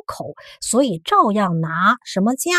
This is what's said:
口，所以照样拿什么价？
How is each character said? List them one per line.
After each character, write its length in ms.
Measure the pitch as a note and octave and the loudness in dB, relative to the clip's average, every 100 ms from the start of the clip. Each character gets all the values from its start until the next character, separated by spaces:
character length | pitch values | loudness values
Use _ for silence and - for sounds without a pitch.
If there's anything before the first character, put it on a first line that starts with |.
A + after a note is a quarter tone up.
| - | -6
口， 280 | - - - - - | -10 -12 -14 -18 -14
所 200 | - D#4+ | -2 0
以 160 | C#4 E3 | 2 0
照 320 | - G4+ C#4+ | 0 2 2
样 280 | G3+ G3 E3 | 2 0 0
拿 360 | D#3+ E3 F#3+ B3 | -2 0 0 0
什 180 | - - | -2 -2
么 120 | G3+ | 0
价？ 180 | C4 E4+ | 0 0